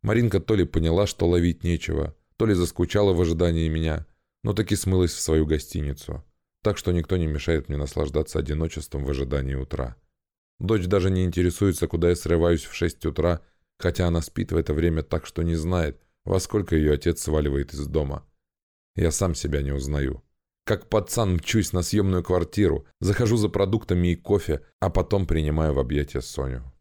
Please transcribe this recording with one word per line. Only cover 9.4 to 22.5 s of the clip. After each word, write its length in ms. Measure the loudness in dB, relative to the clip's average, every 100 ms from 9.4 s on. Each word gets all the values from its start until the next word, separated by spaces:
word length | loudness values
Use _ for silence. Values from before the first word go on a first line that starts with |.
| -4
утра. 420 | -6 -6 -6 -8 -10 _ _ _ _ _ _
Дочь 280 | -2 0 2
даже 240 | 2 2
не 140 | 2
интересуется, 640 | 0 2 0 2 0 2 -2
куда 220 | 2 2
я 60 | 2
срываюсь 480 | 2 2 4 2
в 100 | -2
шесть 320 | -4 -4 -2 -6
утра, 340 | 0 0 0 -6 _ _ _
хотя 280 | -4 0 2
она 140 | 2
спит 320 | -2 -6 -2
в 40 | 0
это 180 | 0
время 280 | 2 2 0
так, 220 | -2 -4
что 180 | -4 -4
не 120 | -2
знает, 460 | -2 0 0 -2 -4 _ _
во 140 | -2 -2
сколько 380 | 0 -4 0 2
её 160 | 4
отец 300 | 2 0 -2
сваливает 500 | 0 0 0 -2 -4
из 140 | -8 -4
дома. 420 | -2 -2 -6 -12 _ _ _ _ _ _ -2
Я 140 | 0
сам 240 | 2 -2
себя 280 | -2 -2 -2
не 100 | -2
узнаю. 500 | -4 -4 -2 -2 -6 _ _ _ _
Как 240 | -4 -4 0
пацан 460 | -2 0 -2 0
мчусь 380 | 0 0 0 0
на 100 | -2
съёмную 400 | 0 0 2 0
квартиру, 640 | 0 0 0